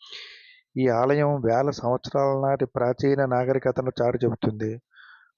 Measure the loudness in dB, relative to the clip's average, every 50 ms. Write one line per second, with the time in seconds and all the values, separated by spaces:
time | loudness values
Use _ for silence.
0 | -20 -20 -18 -18 -18 -18 -20 -20 -20 -20 -20 -20 _ _ -2 0 2 2 4 4
1 | 4 4 4 2 2 2 0 0 0 2 2 2 2 0 -2 -2 -2 -2 -2 -2
2 | -4 -4 -2 0 0 0 0 0 0 0 0 0 -2 -4 -2 0 0 0 0 0
3 | 0 2 2 2 2 0 0 0 2 0 0 0 0 0 -2 -2 -2 -4 -2 0
4 | 0 0 0 0 0 -2 -2 -2 -2 -4 -2 -2 -4 -6 -6 -8 -12 _ _ -20
5 | -20 -20 -20 -20 _ _ _